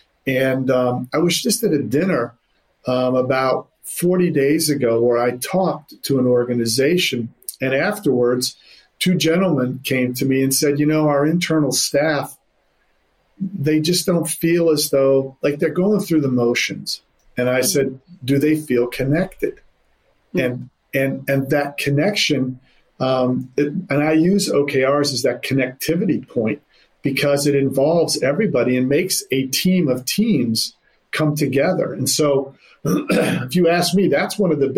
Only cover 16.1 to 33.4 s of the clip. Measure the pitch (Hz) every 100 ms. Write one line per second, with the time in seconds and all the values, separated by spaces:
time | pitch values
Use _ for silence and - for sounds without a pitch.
16.1 | 156 135 123 120 120 - 101 - - _
17.1 | _ _ - 127 127 123 143 131 - -
18.1 | - 123 135 151 156 151 120 120 - 135
19.1 | 160 190 - - - - _ _ _ _
20.1 | _ _ 175 127 123 123 _ _ 135 135
21.1 | 135 - 135 131 147 147 - 139 143 196
22.1 | - - 131 127 127 _ _ _ - 131
23.1 | 127 127 127 127 - 147 160 - 143 156
24.1 | 160 175 202 156 143 143 135 131 147 143
25.1 | 123 127 123 - 135 123 - - 170 202
26.1 | 113 - 123 113 - _ _ _ _ 143
27.1 | 135 143 143 143 139 135 135 147 170 151
28.1 | - 131 165 196 127 120 127 131 147 185
29.1 | - - 135 131 - 185 185 139 123 -
30.1 | - 226 143 113 113 - - _ _ _
31.1 | - 151 147 135 135 170 151 - - 131
32.1 | - 147 139 139 - - _ - - -
33.1 | - - -